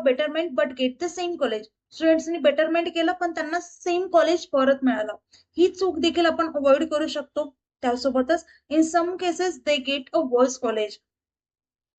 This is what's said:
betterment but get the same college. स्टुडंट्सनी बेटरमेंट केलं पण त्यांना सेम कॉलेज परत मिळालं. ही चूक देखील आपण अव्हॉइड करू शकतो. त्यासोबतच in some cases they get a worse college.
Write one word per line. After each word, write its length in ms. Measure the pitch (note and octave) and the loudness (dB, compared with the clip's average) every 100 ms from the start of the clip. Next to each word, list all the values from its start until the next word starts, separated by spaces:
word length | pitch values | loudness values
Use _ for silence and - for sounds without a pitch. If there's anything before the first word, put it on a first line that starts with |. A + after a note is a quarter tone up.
| C4 | 4
betterment 500 | B3+ D4+ D#4 E4+ C4 | 2 0 -4 -4 -2
but 120 | D4 C4 | -2 0
get 160 | B3+ B3+ | -4 -2
the 60 | F4 | -8
same 240 | F#4 F4 E4+ | -6 -6 -4
college. 240 | B3 G#3+ G#3+ _ _ | -4 -4 -8 _ _
स्टुडंट्सनी 460 | - D#4+ D#4+ D#4+ E4+ | 0 2 2 0 0
बेटरमेंट 500 | C#4+ C#4 D#4+ E4 F4 | 0 2 0 0 -2
केलं 180 | E4+ E4 | -2 -2
पण 200 | F4+ F4 | -2 -4
त्यांना 280 | D#4+ D#4 E4+ | -4 -6 -6
सेम 480 | E4+ - F4+ F4 F#4 | -8 -8 -4 -2 2
कॉलेज 380 | E4 D#4 E4+ - | 2 4 0 -2
परत 380 | C#4 C4 C4+ | 0 2 2
मिळालं. 320 | C4 A3 G#3+ G#3 _ _ _ - | 0 0 -4 -10 _ _ _ 0
ही 100 | F4+ | 2
चूक 300 | - F#4 D#4+ | 2 -2 0
देखील 260 | E4 E4+ E4 | 0 2 2
आपण 220 | D#4+ D#4+ | 2 -2
अव्हॉइड 400 | D4 C#4 C#4 D#4+ | 0 4 4 2
करू 180 | D4 D4+ | -2 -4
शकतो. 380 | D4 C#4 D4 D4 - _ _ | -6 -6 -6 -6 -10 _ _
त्यासोबतच 640 | B3+ B3 C#4 C4 B3+ E4 - _ _ | -4 -2 0 0 2 0 -2 _ _
in 100 | D4+ D#4+ | 0 2
some 240 | E4+ E4+ F4+ | 2 0 -2
cases 360 | F4+ E4 F#4 - - | -4 -2 -2 -2 -2
they 100 | C#4+ C4 | -2 -2
get 200 | C#4 C4+ | -6 -2
a 100 | E4 C4+ | -2 2
worse 260 | A#3+ C4 - | 4 2 2
college. 340 | A#3 A3 G#3 - _ _ _ _ _ _ _ _ _ | -4 -2 -4 -8 _ _ _ _ _ _ _ _ _